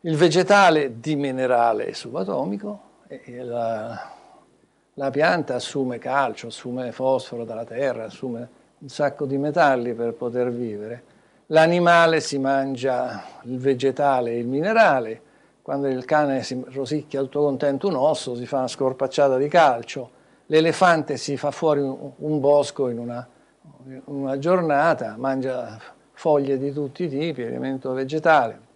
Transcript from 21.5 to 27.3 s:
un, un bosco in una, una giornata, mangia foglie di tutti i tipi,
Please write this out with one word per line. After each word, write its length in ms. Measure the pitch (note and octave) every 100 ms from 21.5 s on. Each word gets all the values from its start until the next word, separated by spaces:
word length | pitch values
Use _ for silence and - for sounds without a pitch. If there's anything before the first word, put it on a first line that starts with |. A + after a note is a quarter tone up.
| - D#3+ D3
un, 320 | C#3 - C#3+ C3
un 240 | D3+ D3+
bosco 500 | C3+ D3 C#3+ - C3
in 100 | A#2
una, 280 | A#2+ A#2+ A#2+ _ _ _ D#3 - C3 C3+
una 340 | - C#3+ C3+ C3+
giornata, 800 | D3+ F3+ E3 C#3+ D#3+ D#3+ A2 G#2+
mangia 640 | C3+ C3+ C3 B2+ A#2 G#2+ - - _
foglie 480 | - E3+ D3 C#3 C3+
di 120 | C#3
tutti 340 | C#3+ C#3+ - F3
i 40 |
tipi, 320 | C3+ E3